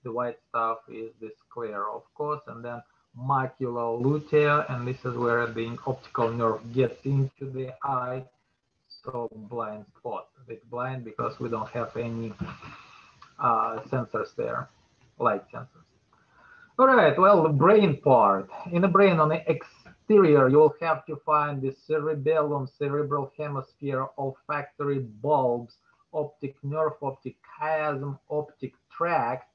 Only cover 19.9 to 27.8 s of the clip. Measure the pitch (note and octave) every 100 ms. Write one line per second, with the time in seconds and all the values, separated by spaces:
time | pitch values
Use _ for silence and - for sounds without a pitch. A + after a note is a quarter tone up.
19.9 | _ _ G#3+ F3 D3 C3 C#3+ D#3 - E3
20.9 | D#3 - C#3+ - D3+ D3 C#3 C3+ C3+ _
21.9 | D#3 D3+ D3+ C#3 D#3+ D3 C#3+ C3 _ C#3+
22.9 | C#3+ D3 C#3+ C#3 - D3+ C#3 C3+ _ C#3
23.9 | C3 C3 - C3+ C3 - D3 C#3+ _ C#3+
24.9 | C#3 A#2+ G#2+ C#3 D3 B2+ A#2+ A#2 _ _
25.9 | _ _ D#3 D3 _ C#3 - C#3 D3+ D#3
26.9 | D3+ C#3 - C3 - _ - D3+ D#3